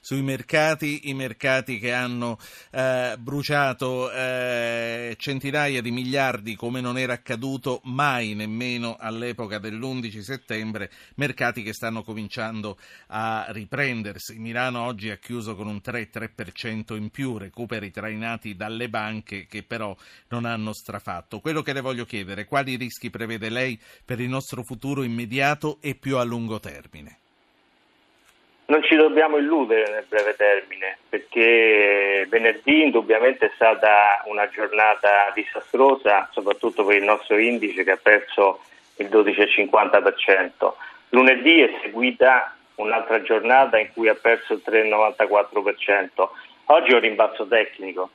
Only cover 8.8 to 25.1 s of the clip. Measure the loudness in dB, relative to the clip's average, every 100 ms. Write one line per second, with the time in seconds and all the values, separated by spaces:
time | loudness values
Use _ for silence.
8.8 | -8 -10 -12 -10 -10 -10 -10 -10 -10 -10
9.8 | -10 -8 -10 -14 -14 -14 _ -8 -8 -10
10.8 | -12 -16 -20 -8 -8 -4 -6 -6 -12 -10
11.8 | -8 -10 -12 -12 -12 -10 -10 -10 -12 -14
12.8 | -20 -20 _ -8 -6 -6 -8 -14 -12 -6
13.8 | -4 -4 -10 -12 -16 -14 -8 -6 -4 -4
14.8 | -8 -8 -12 -12 -12 -12 -10 -12 -10 -10
15.8 | -10 -10 -10 -12 -14 -14 -16 -12 -10 -10
16.8 | -10 -10 -10 -8 -8 -8 -12 -14 -10 -10
17.8 | -10 -12 -10 -10 -10 -10 -12 -12 -10 -8
18.8 | -8 -6 -6 -10 -12 -14 -12 -16 -12 -10
19.8 | -10 -12 -20 -20 _ -8 -6 -6 -8 -10
20.8 | -14 -14 -10 -12 _ -10 -6 -6 -6 -6
21.8 | -6 -8 -8 -10 -10 -12 -4 -4 -4 -8
22.8 | -10 -12 -14 -10 -10 -8 -6 -4 -6 -6
23.8 | _ _ _ -8 -6 -6 -8 -12 -12 -10
24.8 | -6 -6 -4